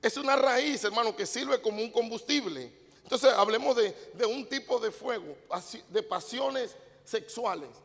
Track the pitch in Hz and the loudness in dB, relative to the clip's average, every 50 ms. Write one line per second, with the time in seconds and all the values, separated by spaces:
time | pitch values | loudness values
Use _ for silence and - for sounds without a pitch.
0 | - 233 220 277 277 269 269 277 269 269 247 254 285 302 285 - - 208 202 226 | 0 0 -2 0 2 2 4 6 6 6 6 4 2 2 0 0 -2 0 0 2
1 | 240 427 403 - 202 165 - 240 269 269 277 240 - 220 208 208 220 233 220 233 | 0 0 0 -2 -4 -4 -2 -4 -2 0 0 0 0 -2 -2 -2 -4 -2 0 -2
2 | 233 226 226 220 - - 294 294 247 190 160 135 127 117 - - - - - - | -2 -2 -4 -10 -2 0 0 0 0 -2 -6 -8 -10 -12 -16 -20 -20 -20 -20 -20
3 | _ - - 247 269 262 240 202 202 214 220 233 269 285 254 240 220 202 - - | _ -2 -2 6 6 6 8 8 4 4 4 2 2 2 4 4 4 2 0 -6
4 | - - - - 240 214 233 277 254 - 269 269 - - 254 240 220 220 214 - | -14 -18 -4 -2 0 0 0 -4 -6 -6 -6 -6 -2 -2 -2 0 0 -2 -6 -4
5 | - 254 240 214 175 151 143 - - - - 185 180 - - 226 - - 175 214 | -6 -4 -4 -4 -6 -10 -14 -16 -8 -6 -6 -6 -6 -8 -14 -16 -16 -4 -4 -2
6 | 208 214 190 175 - - - 247 269 277 269 262 247 - - - - - - - | -2 -2 -6 -6 -6 -6 -6 -4 -2 -2 -2 -2 -4 -6 -8 -16 -20 -20 -20 -20
7 | _ - - 220 214 - - 226 240 214 185 160 143 123 117 - - | _ -6 -6 -6 -6 -6 -8 -4 -4 -4 -4 -4 -8 -14 -18 -20 -20